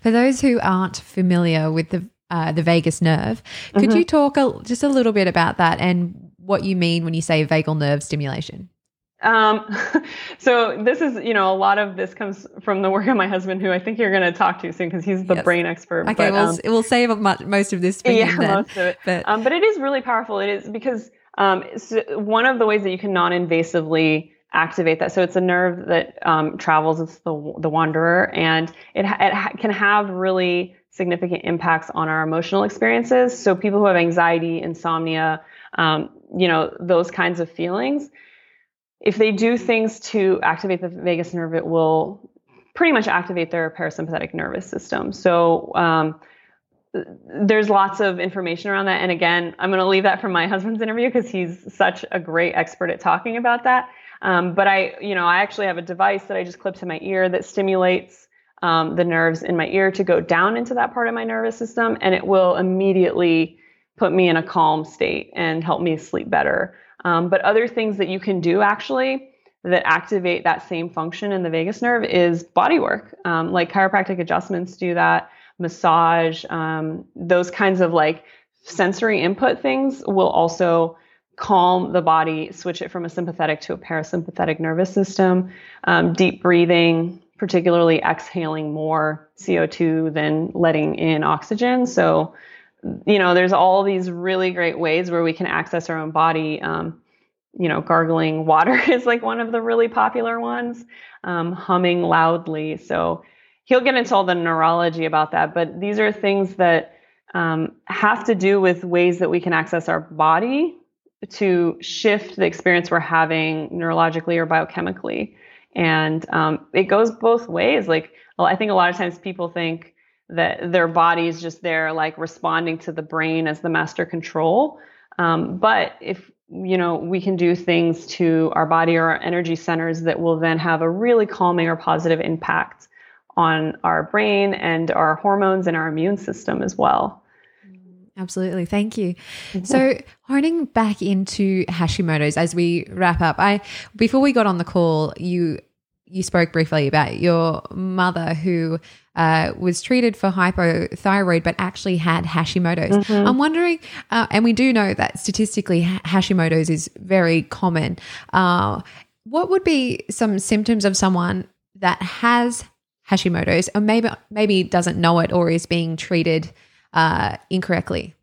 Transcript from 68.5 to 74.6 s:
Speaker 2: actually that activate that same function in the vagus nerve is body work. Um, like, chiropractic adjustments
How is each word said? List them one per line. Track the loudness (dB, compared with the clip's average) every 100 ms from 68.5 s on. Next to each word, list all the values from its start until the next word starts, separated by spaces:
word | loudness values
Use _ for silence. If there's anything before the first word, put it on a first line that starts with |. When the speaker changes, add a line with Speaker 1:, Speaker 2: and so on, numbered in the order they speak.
| 2
Speaker 2:
actually | 2 0 -4 -2 -2 -4 -8 _ _ _
that | 0 0
activate | 2 0 0 -2 0 0
that | 0 -2 -4
same | -8 -8
function | -6 -8 -6 -6
in | -4
the | -2
vagus | -4 -4 -4
nerve | 0 0
is | 0 2 2 0
body | -2 0 2 2
work. | 2 -2 -6 -10 -4
Um, | -2 0
like, | -2 0
chiropractic | 2 2 2 -2 -4
adjustments | -2 -2 -2 -6